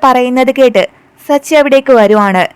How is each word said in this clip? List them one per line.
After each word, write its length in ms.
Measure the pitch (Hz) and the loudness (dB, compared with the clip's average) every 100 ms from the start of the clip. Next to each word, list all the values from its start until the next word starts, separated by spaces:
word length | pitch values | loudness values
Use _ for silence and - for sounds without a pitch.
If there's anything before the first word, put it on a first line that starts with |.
പറയുന്നത് 500 | 269 254 247 254 254 | 0 0 -2 -2 -2
കേട്ട് 360 | 262 254 202 - _ _ _ - | 0 0 0 -4 _ _ _ -6
സച്ചി 260 | 285 - | -6 -2
അവിടേക്ക് 380 | 311 285 269 269 | 0 2 0 2
വരുവാണ്. 560 | 240 202 214 202 185 - | 2 2 0 0 -2 -4